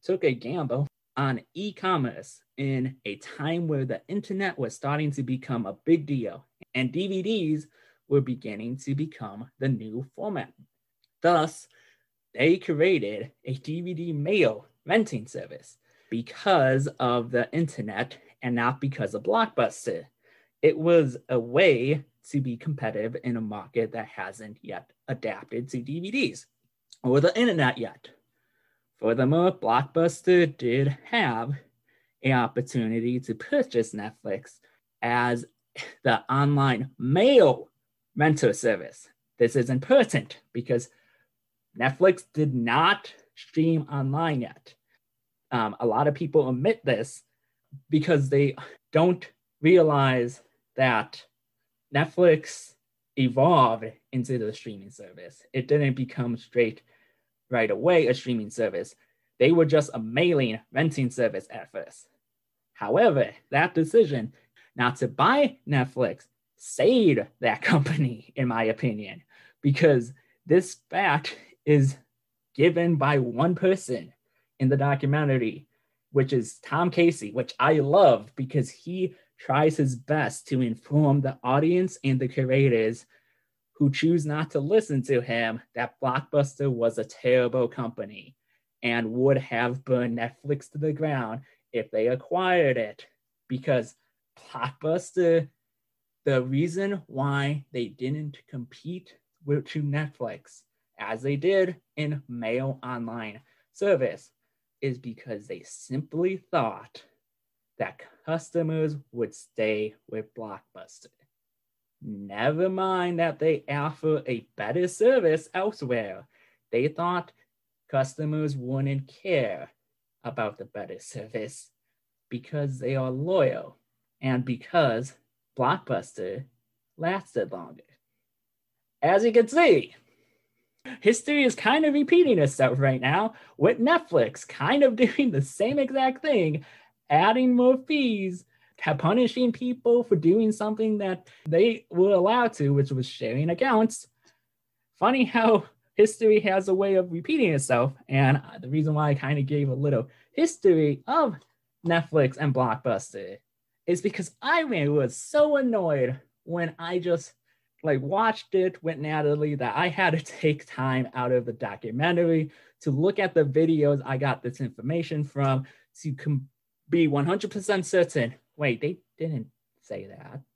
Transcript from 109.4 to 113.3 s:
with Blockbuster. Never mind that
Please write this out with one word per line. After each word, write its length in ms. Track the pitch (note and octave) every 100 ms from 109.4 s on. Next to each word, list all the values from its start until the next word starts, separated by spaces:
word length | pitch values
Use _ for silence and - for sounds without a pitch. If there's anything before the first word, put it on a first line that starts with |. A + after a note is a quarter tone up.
| - - A2 G#2+ G#2+ - _
with 240 | A2 G#2+
Blockbuster. 760 | - A2 F#2+ _ F#2 F#2 - - _ _ _ _ _ _ _ _ _
Never 680 | - G2+ G2+ G2+ B2 D#3 F#3
mind 500 | F#3+ F#3+ F#3 F3 E3+
that 200 | E3